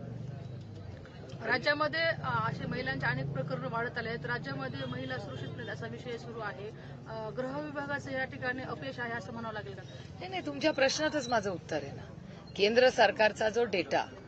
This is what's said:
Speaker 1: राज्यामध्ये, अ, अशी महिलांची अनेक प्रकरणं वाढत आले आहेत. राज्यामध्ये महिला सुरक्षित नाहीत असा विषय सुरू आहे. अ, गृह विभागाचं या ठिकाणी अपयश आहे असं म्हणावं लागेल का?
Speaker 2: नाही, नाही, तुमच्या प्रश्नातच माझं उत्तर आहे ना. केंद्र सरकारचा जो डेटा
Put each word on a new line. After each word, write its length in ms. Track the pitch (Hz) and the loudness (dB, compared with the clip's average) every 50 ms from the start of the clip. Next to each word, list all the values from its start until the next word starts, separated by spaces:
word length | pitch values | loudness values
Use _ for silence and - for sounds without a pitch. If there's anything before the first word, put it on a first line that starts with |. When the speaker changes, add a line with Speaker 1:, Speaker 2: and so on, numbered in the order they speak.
| - - - - - - - - - - - - - - - - - - - - - - - - - - - - 226 226 | -8 -8 -8 -8 -6 -8 -8 -8 -8 -8 -10 -10 -10 -10 -12 -12 -10 -10 -12 -12 -12 -14 -14 -14 -12 -12 -10 -6 0 2
Speaker 1:
राज्यामध्ये, 500 | 240 254 240 294 294 294 302 302 311 320 | 2 4 6 4 4 6 4 2 4 4
अ, 160 | 330 330 311 - - | 4 4 2 2 0
अशी 440 | 262 240 226 220 233 233 - 269 254 | 0 2 2 2 2 0 0 -2 -2
महिलांची 380 | 240 240 254 262 269 262 294 | -2 -2 0 -2 0 0 0
अनेक 200 | 233 247 247 262 | 0 2 0 0
प्रकरणं 440 | 254 - - 262 - 262 254 254 262 | -2 -2 -2 -2 -2 -2 -2 -2 -2
वाढत 280 | 226 226 233 247 240 240 | -2 0 -2 -2 -2 -2
आले 120 | 226 226 | -2 -2
आहेत. 160 | 233 233 240 | -2 -4 -2
राज्यामध्ये 600 | 240 240 240 233 277 277 269 269 262 247 269 269 | -2 -2 -2 -2 -4 -4 -4 -4 -4 -4 -4 -4
महिला 320 | 254 247 254 262 262 262 - | -4 -4 -4 -4 -4 -4 -4
सुरक्षित 300 | - 269 262 262 262 254 - | -4 -6 -6 -6 -6 -6 -6
नाहीत 140 | 247 240 214 | -6 -6 -6
असा 180 | 202 220 233 220 | -6 -6 -6 -6
विषय 300 | 233 226 - 247 240 226 | -6 -8 -6 -6 -6 -6
सुरू 220 | - 240 226 226 | -6 -8 -8 -6
आहे. 280 | 220 208 190 190 202 214 233 - - - - - - - | -6 -6 -6 -6 -8 -8 -10 -10 -12 -12 -12 -12 -10 -8
अ, 220 | 220 220 220 214 | -6 -6 -6 -4
गृह 300 | 208 226 254 262 269 294 | -4 -4 -4 -2 -2 -4
विभागाचं 520 | 302 302 277 294 277 285 285 277 - 277 | -4 -4 -4 -6 -4 -2 -4 -4 -4 -4
या 120 | 269 262 262 | -2 -2 -2
ठिकाणी 400 | 262 285 254 247 254 247 262 254 | -4 -4 -4 -2 -2 -2 -2 -4
अपयश 360 | 233 240 - 277 269 247 247 | -6 -6 -6 -6 -6 -6 -4
आहे 140 | 240 233 233 | -4 -4 -4
असं 200 | 233 226 247 233 | -4 -6 -6 -8
म्हणावं 200 | 226 233 226 214 | -6 -6 -6 -6
लागेल 200 | 214 202 202 196 | -6 -6 -8 -8
का? 80 | 190 180 - - - - - - - | -10 -10 -12 -12 -12 -12 -12 -12 -10
Speaker 2:
नाही, 80 | 339 370 | -8 -4
नाही, 180 | 381 359 - | -4 -4 -2
तुमच्या 260 | 302 285 277 - 311 | -2 0 2 4 4
प्रश्नातच 560 | 302 - 269 269 - - 311 311 302 302 254 240 | 6 6 6 6 6 4 2 2 2 2 2 2
माझं 240 | 247 226 185 202 | 2 2 2 2
उत्तर 320 | 185 165 - - 165 151 139 | 0 -2 -2 -2 -2 -2 -2
आहे 80 | 139 | -4
ना. 100 | 135 - - - - - - - - - - - - | -6 -10 -10 -12 -12 -12 -14 -14 -14 -14 -14 -8 2
केंद्र 340 | - 190 208 233 233 254 254 | 4 6 6 8 8 8 8
सरकारचा 600 | 247 - 226 202 - - 214 214 202 - 226 220 | 10 8 8 8 8 8 6 6 6 4 0 2
जो 140 | 202 233 240 | 4 4 2
डेटा 420 | 226 190 185 160 - 165 156 - - - - - | 4 4 2 2 4 2 2 2 0 -4 -12 -12